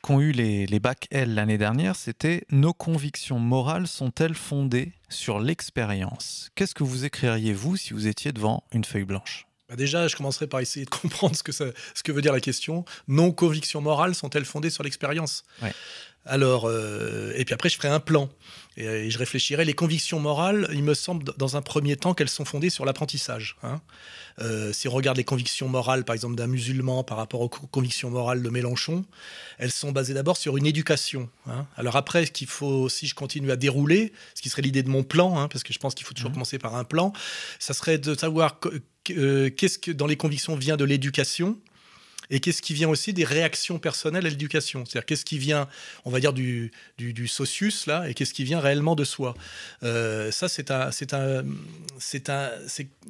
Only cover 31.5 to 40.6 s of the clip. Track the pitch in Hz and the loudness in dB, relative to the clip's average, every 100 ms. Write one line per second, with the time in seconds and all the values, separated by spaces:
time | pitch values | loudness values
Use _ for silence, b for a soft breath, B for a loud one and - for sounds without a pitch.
31.5 | 123 139 - 123 139 139 175 160 - 131 | -8 -8 -6 0 2 2 2 2 -2 -8
32.5 | - 143 135 127 - 147 - 135 151 135 | -4 0 2 2 -2 -6 -6 -6 -4 0
33.5 | 127 139 135 143 185 220 - B B 127 | 2 2 4 6 6 4 -4 B B -6
34.5 | - 131 131 131 135 135 156 180 165 143 | -2 2 2 4 2 4 4 6 4 0
35.5 | 127 - - 135 - - 127 120 139 120 | -2 -6 -4 -4 -6 -10 -8 -6 -4 -4
36.5 | 135 117 120 120 156 190 202 B B B | -6 -4 -4 0 2 2 0 B B B
37.5 | B - 139 - 156 143 147 165 160 156 | B -6 -2 2 2 2 0 2 4 4
38.5 | - - 151 - _ - 175 139 135 135 | 2 -4 -4 -10 _ -6 2 4 6 4
39.5 | 131 190 - - 147 147 147 156 143 - | 4 2 2 -4 0 0 2 0 -2 -2
40.5 | 151 | -2